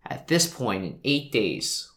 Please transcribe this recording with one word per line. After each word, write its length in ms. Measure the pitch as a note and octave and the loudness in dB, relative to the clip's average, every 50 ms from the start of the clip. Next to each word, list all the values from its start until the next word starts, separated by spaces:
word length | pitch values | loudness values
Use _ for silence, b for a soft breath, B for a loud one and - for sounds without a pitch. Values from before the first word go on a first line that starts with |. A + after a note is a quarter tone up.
| _ | _
at 220 | - B2+ B2+ - - | -8 -8 -8 -2 2
this 180 | E3 E3 E3 | 4 4 4
point, 380 | - - - B2+ A2 F#2+ F#2+ F#2 | 2 -2 -4 -2 0 0 0 -2
in 140 | E2 - - - | -4 -8 -4 0
eight 260 | C#3 C#3+ D3 C#3 - - | 2 2 2 0 2 2
days. 580 | A#2+ G#2 E2+ B1 - - - - - - - _ | 2 2 2 0 -2 -4 -4 -4 -4 -6 -10 _